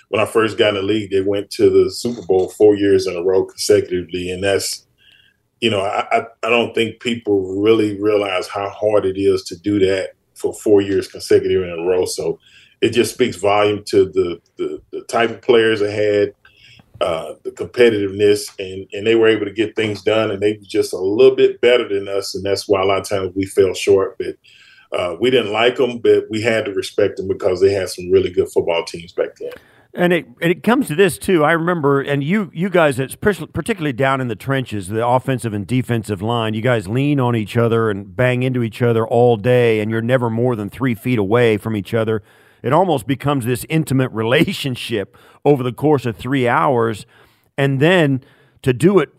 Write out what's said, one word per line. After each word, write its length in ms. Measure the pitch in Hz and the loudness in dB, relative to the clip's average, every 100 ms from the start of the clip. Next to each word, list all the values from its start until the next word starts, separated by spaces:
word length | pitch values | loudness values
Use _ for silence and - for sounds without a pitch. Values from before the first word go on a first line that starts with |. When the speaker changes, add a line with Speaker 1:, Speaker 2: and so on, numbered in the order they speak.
| _ | _
Speaker 1:
when 120 | 101 | -2
I 40 | 104 | 0
first 320 | 117 110 95 | 0 0 2
got 120 | 107 | 0
in 60 | 98 | 0
the 60 | |
league, 300 | 98 110 98 | -2 -2 -2
they 100 | 98 | -2
went 280 | 98 101 98 | 0 -2 -4
to 180 | - 98 | 2 4
the 220 | 95 90 | 4 2
Super 300 | 92 120 120 | 0 -6 -6
Bowl 280 | 87 95 90 | 0 0 0
four 260 | - 107 101 | 4 4 4
years 320 | 101 95 92 | 2 2 0
in 80 | 87 | -2
a 80 | |
row 220 | 90 95 92 | 0 0 -2
consecutively. 840 | - - 104 - 90 85 90 90 | -4 2 2 2 -6 -6 -8 -6
And 140 | 92 | -4
that's, 420 | 98 95 - - _ _ _ _ _ _ _ _ | -2 0 -2 -10 _ _ _ _ _ _ _ _
you 80 | 117 | -2
know, 120 | 101 | 0
I, 260 | 98 104 - | -2 -4 -2
I, 140 | 117 113 - | -2 -4 -6
I 60 | 113 | 0
don't 240 | 120 107 | 0 0
think 260 | - 113 - | -2 -4 -4
people 640 | 123 117 107 101 92 95 | -6 -6 -2 -2 -2 0
really 380 | 107 113 107 98 | 2 4 2 -2
realize 480 | 104 104 101 92 - | 0 0 0 -4 -4
how 220 | 104 98 | -6 -6
hard 360 | - 107 104 95 | -4 0 2 0
it 140 | 95 | 0
is 240 | 98 95 - | 0 0 -4
to 120 | 85 | -8
do 220 | 104 104 | -2 2
that 320 | 95 95 92 - _ - | 2 0 -4 -10 _ -8
for 180 | - | -8
four 280 | - 113 104 | -4 2 2
years 260 | 196 95 - | 4 -2 -4
consecutive 560 | 95 - 104 92 95 | -10 0 2 2 -2
in 60 | 90 | -2
a 180 | 82 87 | -4 0
row. 180 | 92 87 | 0 0
So 340 | - 82 82 _ _ _ _ | -4 -6 -8 _ _ _ _
it 100 | - | 0
just 220 | 113 - | 2 0
speaks 240 | - 120 - | 0 -2 0
volume 460 | 101 104 104 104 - | 0 4 2 0 0
to 200 | 104 92 | 2 2
the, 360 | 90 87 85 _ - | 0 -2 -6 _ -8
the, 240 | 80 76 - | -8 -8 -12
the 100 | 78 | -14
type 300 | - 117 117 | -4 0 0
of 100 | 107 | 0
players 380 | - 117 110 110 | 2 4 4 2
they 120 | 101 | 0
had, 420 | 107 104 104 101 - _ _ - - _ - | 0 0 2 0 -4 _ _ -20 -20 _ -6
uh, 340 | 90 80 80 - | -4 -2 -6 -12
the 80 | - | -14
competitiveness, 1000 | - 92 - 120 104 98 98 104 101 - - | -12 -8 4 4 4 -2 2 4 2 -2 -10
and, 260 | 95 95 95 | -10 -10 -12
and 160 | 104 110 | -6 0
they 80 | 113 | 4
were 140 | 113 | 4
able 160 | 110 101 | 2 -2
to 80 | |
get 200 | 98 107 | -4 -4
things 280 | - 110 98 | -2 -4 -4
done, 300 | - 110 110 | -2 0 0
and 100 | 98 | 0
they 120 | 104 | -2
were 120 | 104 101 | -2 -4
just 240 | - - | -4 -2
a 60 | - | -4
little 360 | 95 107 131 | -2 2 2
bit 280 | - 131 - | 2 0 2
better 260 | 120 123 107 | 2 2 0
than 220 | 98 98 | -6 -4
us, 260 | 98 98 95 | -6 -6 -6
and 80 | |
that's 240 | 95 98 - | -4 -4 0
why 140 | 98 | 0
a 40 | 98 | 0
lot 140 | 98 | -2
of 80 | 92 | -2
times 240 | 101 95 95 | -6 -4 -6
we 100 | 98 | -2
fell 280 | - 95 | 0 0
short. 440 | 90 - 98 95 - | 0 2 2 2 -4
But, 180 | 90 - _ _ - _ _ | -10 -10 _ _ -20 _ _
uh, 240 | - 90 85 | -6 -6 -2
we 120 | 120 | 2
didn't 240 | 127 104 | 2 2
like 260 | 107 120 123 | 2 2 2
'em, 200 | 123 120 | 0 0
but 260 | 107 101 - | 2 2 2
we 120 | 110 | -4
had 240 | 113 113 107 | 0 0 -2
to 80 | |
respect 440 | 95 92 - 101 - | -6 -4 0 0 -2
'em 120 | 92 | -6
because 320 | 90 101 90 | -2 -2 2
they 100 | 98 | 2
had 160 | 98 90 | 2 -2
some 240 | - 90 | -8 0
really 180 | 95 92 | 0 2
good 200 | 90 85 | 0 -2
football 320 | - 85 85 | -2 -2 -2
teams 300 | - 85 82 | -4 -10 -10
back 240 | - 80 - | -6 -6 -6
then. 140 | 73 - - _ _ | -14 -14 -20 _ _
Speaker 2:
And 180 | - 175 | -2 0
it, 160 | 175 - - | 0 -2 -4
and 100 | 170 | -2
it 100 | 165 | 0
comes 260 | 202 262 208 | 0 0 0
to 80 | 151 | 2
this, 220 | 190 - | 2 2
too. 260 | - 175 | 0 2
I 100 | 147 | 4
remember, 480 | 165 165 175 139 139 | 2 0 0 2 0
and 200 | 139 143 | 0 -2
you, 300 | 143 208 185 | 0 -2 -2
you 160 | - 190 | -4 -2
guys, 300 | 175 151 123 | 2 2 0
it's 160 | 135 - | -6 -4
pers-, 300 | 214 190 160 | -2 -2 -6
particularly 400 | - 160 208 151 | -8 -6 -4 -4
down 260 | 117 135 135 | -2 0 0
in 80 | 123 | -2
the 80 | 107 | -6
trenches, 540 | 131 135 123 107 90 | -4 -4 -4 -8 -6
the 180 | 110 120 | -4 0
offensive 460 | 127 - 131 117 | 0 0 -4 -4
and 120 | 104 92 | -6 -2
defensive 560 | 127 117 117 104 98 | -2 0 -4 -4 -4
line, 320 | 107 117 110 | -2 -2 -2
you 80 | 107 | -2
guys 260 | 117 117 95 | 0 0 -2
lean 340 | 120 143 143 | -2 0 0
on 120 | 123 | 0
each 220 | 117 101 120 | 0 -2 0
other 340 | 117 113 113 | 2 2 0
and 240 | 98 101 | -2 -6
bang 300 | 92 127 123 | -2 0 0
into 180 | 127 127 | -2 -2
each 200 | 113 - | -4 0
other 260 | 120 113 110 | 0 2 0
all 300 | 120 120 113 | 2 4 2
day, 420 | 127 123 120 110 | 2 4 4 2
and 100 | 107 | 0
you're 120 | 113 | -2
never 280 | 117 131 117 | 0 0 0
more 260 | 113 123 113 | 0 0 -2
than 120 | 101 | -6
three 260 | - 131 113 | -4 -2 -2
feet 220 | 127 120 | -2 0
away 380 | 95 117 120 107 | 2 2 4 2
from 220 | 113 107 | -2 -6
each 160 | 90 | -4
other. 280 | 113 110 110 - _ _ _ | -2 -2 -4 -6 _ _ _
It 120 | 117 | 0
almost 340 | 156 185 143 - | 2 2 0 -2
becomes 380 | 131 139 143 113 | -4 -2 -2 -2
this 200 | 120 - | -4 -2
intimate 400 | 160 151 135 131 | -2 0 0 0
<laughs> 20 | |
relationship 1040 | 107 113 143 180 - 139 120 - 113 95 _ - _ 143 | -2 0 2 0 -2 -6 -8 -6 -6 -6 _ -20 _ 2
over 180 | 143 | 2
the 80 | 127 | 0
course 340 | 110 143 143 123 | -2 2 2 0
of 120 | 110 | -6
three 300 | 123 139 120 | -4 0 2
hours. 580 | 135 160 123 117 104 - _ _ _ _ - | 2 2 2 0 -4 -12 _ _ _ _ -2
And 220 | 139 135 | -2 2
then 420 | 156 185 151 131 - _ _ _ | 4 4 4 0 -4 _ _ _
to 120 | 135 | -2
do 260 | 120 165 196 | 2 4 4
it 100 | 139 | 2